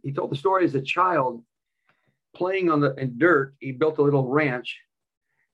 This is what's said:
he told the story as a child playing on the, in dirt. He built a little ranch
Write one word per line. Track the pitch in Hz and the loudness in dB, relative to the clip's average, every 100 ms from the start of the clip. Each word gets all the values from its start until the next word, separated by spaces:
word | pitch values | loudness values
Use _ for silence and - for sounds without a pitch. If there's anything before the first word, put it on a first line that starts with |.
he | 143 | -8
told | 139 - | -6 -6
the | 147 | -2
story | 190 190 165 | 0 2 2
as | 139 | -2
a | |
child | 139 175 180 165 127 117 - _ _ _ _ _ _ _ _ - | -4 0 0 0 -2 -6 -16 _ _ _ _ _ _ _ _ -6
playing | 180 190 175 | -4 0 2
on | 151 | 2
the, | 143 131 | 2 -2
in | 131 120 | -6 2
dirt. | 170 147 135 - | 4 4 0 -10
He | 135 | -10
built | 127 156 151 | -2 -2 2
a | |
little | 143 143 127 | 2 2 2
ranch | 143 147 123 - - _ _ _ _ _ _ _ | 0 0 -2 -8 -16 _ _ _ _ _ _ _